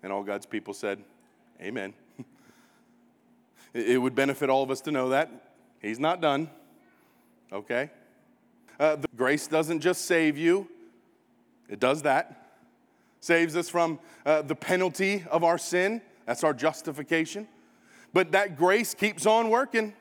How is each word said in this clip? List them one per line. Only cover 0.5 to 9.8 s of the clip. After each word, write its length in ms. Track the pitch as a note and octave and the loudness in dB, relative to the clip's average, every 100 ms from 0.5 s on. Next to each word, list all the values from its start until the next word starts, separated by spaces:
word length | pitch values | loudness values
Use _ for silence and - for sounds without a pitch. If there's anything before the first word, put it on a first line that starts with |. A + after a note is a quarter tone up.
| G#2+ G2+ | -10 -8
said, 300 | G2+ G#2+ G2+ G2+ _ _ _ _ _ | -8 -6 -6 -10 _ _ _ _ _
"Amen." 340 | F#2 A#2+ G2 G#2 _ - | -10 -8 -10 -12 _ -20
<laughs> 60 | B2+ _ _ _ _ _ _ _ _ _ _ _ _ _ - | -20 _ _ _ _ _ _ _ _ _ _ _ _ _ -12
It, 160 | B2 A2+ | -4 2
it 80 | B2+ | 2
would 160 | B2+ | 2
benefit 340 | B2 C#3 C3+ C#3+ | 0 0 0 0
all 140 | C3+ | 0
of 80 | C3 | 0
us 100 | C3 | -4
to 80 | - | -4
know 200 | D3 B2+ | -2 0
that. 360 | C3+ D#3+ C3 _ _ _ _ | 0 0 -6 _ _ _ _
He's 180 | G#2+ A2+ | -8 -4
not 220 | D3+ F3+ | -2 0
done, 300 | D#3+ C#3 D#3 - _ _ _ _ _ _ _ _ _ | 0 -2 -4 -12 _ _ _ _ _ _ _ _ _
okay? 380 | G2 G#2 A#2+ D3+ - _ _ _ _ _ _ _ - | -16 -6 -4 -4 -10 _ _ _ _ _ _ _ -2
Uh, 180 | D3+ D3+ | 0 0
the 120 | C#3+ A#2 | -6 -2
grace 300 | B2+ D3 - | 0 0 0
doesn't 340 | D#3 D#3+ E3+ | -2 0 0